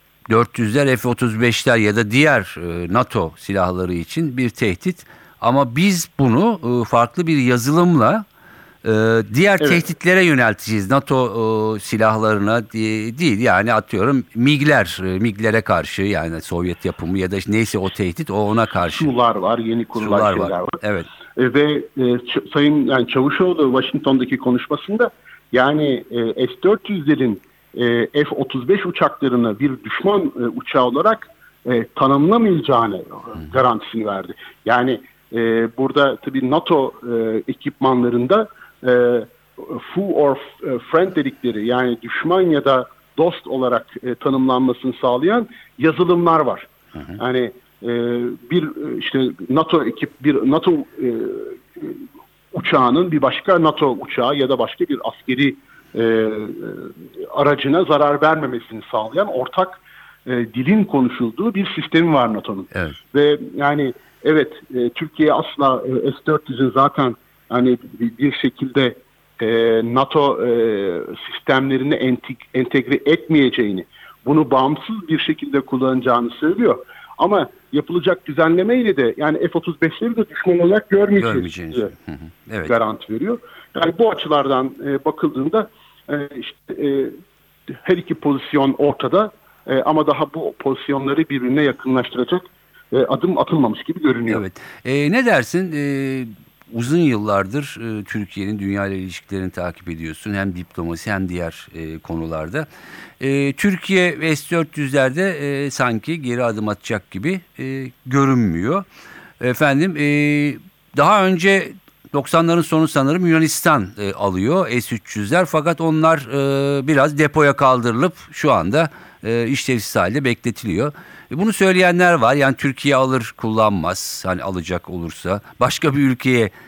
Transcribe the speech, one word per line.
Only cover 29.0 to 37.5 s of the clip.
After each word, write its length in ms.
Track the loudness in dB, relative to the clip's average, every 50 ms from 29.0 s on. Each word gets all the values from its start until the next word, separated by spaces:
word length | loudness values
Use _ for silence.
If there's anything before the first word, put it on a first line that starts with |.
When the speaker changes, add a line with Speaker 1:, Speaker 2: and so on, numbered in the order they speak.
| 0 0 0 0 -2 0 2 2 2 0 0 0
Speaker 2:
bir 260 | -2 -2 -2 -4 -10
düşman, 480 | -10 -6 -2 0 2 2 2 0 -2 -4 -4
e, 20 |
uçağı 420 | -6 -6 -6 -6 -6 -2 0 2 2
olarak, 440 | 2 2 2 2 2 0 -2 -4 -14 _ _ _ _ _ _ -4
e, 200 | -2 0 0 -2 -2 -2
tanımlamayacağını, 1000 | 0 2 4 4 4 4 4 4 4 4 2 2 2 2 2 2 2 2 0 -2
Speaker 1:
Hı. 60 | -6 -10 -12 -16 -18 -16 -14 -14 -14 -10 -4
Speaker 2:
garantisini 540 | 0 2 2 2 2 0 -4 -8 -6 -6 -4
verdi. 280 | -4 -4 -6 -8 -10 -14 -18 -20 -20 -18 _ -2
Yani, 340 | 0 2 2 2 0 -2 -4 -6 -14 _ _ _ -8
e, 60 | -4 -2 0 0 2 0 0 -2 -2 -2
burada 380 | -2 0 2 2 2 2 0
tabii 340 | -2 -6 -6 -4 -2 -2 0
nato, 420 | 0 0 0 2 2 2 0 -2 -6 -8 -6 -4
e, 300 | -2 -2 -2 -2 -2 -4 -4
ekipmanlarında, 1000 | -6